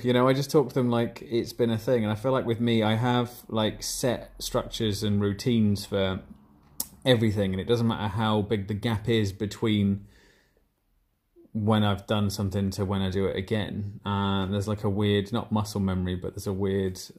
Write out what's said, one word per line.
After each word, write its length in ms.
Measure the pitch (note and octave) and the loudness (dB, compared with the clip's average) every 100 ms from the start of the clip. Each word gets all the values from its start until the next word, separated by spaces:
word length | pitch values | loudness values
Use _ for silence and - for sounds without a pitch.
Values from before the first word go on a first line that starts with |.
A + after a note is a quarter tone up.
You 100 | A#2+ | 2
know, 140 | B2 B2+ | 4 4
I 60 | |
just 180 | C3+ C#3 | 4 4
talk 180 | D#3+ B2+ | 2 2
to 40 | |
them 160 | C#3 B2 | 2 2
like 320 | A#2+ A#2 - | 2 0 -4
it's 300 | - A#2 G2+ | -4 -2 -2
been 180 | - A#2+ | 0 0
a 80 | A2 | 0
thing. 240 | - B2 | 0 2
And 80 | G#2+ | 2
I 40 | G#2 | 0
feel 160 | C3+ | 0
like 140 | C3 A#2+ | 0 0
with 140 | A2 | 0
me, 220 | A#2+ A2+ | 2 4
I 140 | G#2+ A2 | 4 2
have, 340 | B2 B2 A#2+ - - | 2 2 0 -6 -6
like, 340 | A2 G#2+ G#2 | -2 0 -2
set 480 | - - C3 G2+ - - | -8 -2 -2 -2 -6 -12
structures 640 | - B2 F#2 - A2+ G2 | -4 -4 -4 -2 -2 -2
and 160 | G#2+ G2+ | 0 2
routines 640 | G2+ G2 - A#2 G#2 G2+ - | 0 0 0 2 4 2 -2
for 340 | G2+ F#2+ F#2+ - - - _ _ - - - | 0 0 -2 -8 -20 -20 _ _ -12 -12 -4
everything. 480 | C3+ A#2+ A2 G2+ G2 | 2 4 4 2 0
And 80 | F#2 | -2
it 80 | F#2+ | 0
doesn't 180 | A#2 A#2 | 2 2
matter 220 | F2 G#2 | 0 -2
how 340 | G2+ A2 G#2+ | -2 0 0
big 240 | G#2 A2 G2 | 0 -2 -2
the 80 | |
gap 340 | G#2 A#2+ A2 A#2+ | -4 -2 -2 0
is 240 | A2+ G2+ | 2 2
between 760 | F#2+ G#2 - A#2 G#2+ G2+ G2 - - - _ _ _ _ _ _ _ _ _ _ _ - | -2 -8 -2 0 2 2 0 -4 -20 -20 _ _ _ _ _ _ _ _ _ _ _ -12
when 300 | A2 G#2 G#2+ | -4 0 4
I've 240 | G#2 F#2+ - | 4 0 0
done 240 | G#2+ G#2 | 0 0
something 400 | G2 G2+ G2+ G2 | -2 -4 -2 -4
to 120 | F#2 | -2
when 160 | G2 G2 | -2 -2
I 80 | F#2+ | -2
do 160 | F#2+ F#2+ | 0 -2
it 100 | - | -2
again. 640 | F#2+ A2 F#2 - G2+ G#2 | -2 -2 -2 -6 -8 -8
Uh, 420 | G2+ G2+ G2+ G2 F#2 | -2 0 2 0 0
there's, 220 | G2+ G2+ | -2 -2
like, 160 | G#2+ | -2
a 60 | G#2+ | -2
weird, 420 | G2 G#2 G#2 G2+ | 0 4 2 2
not 180 | A#2 - | -4 -2
muscle 300 | G#2+ G#2+ G#2 | -2 -2 -2
memory, 340 | F#2+ F#2 F2+ | 0 0 -2
but 200 | F2+ F#2 | -4 -6
there's 120 | - G#2 | -8 -6
a 60 | |
weird, 480 | F#2+ G2 G2 F#2+ F#2+ - | -2 0 0 -2 -4 -14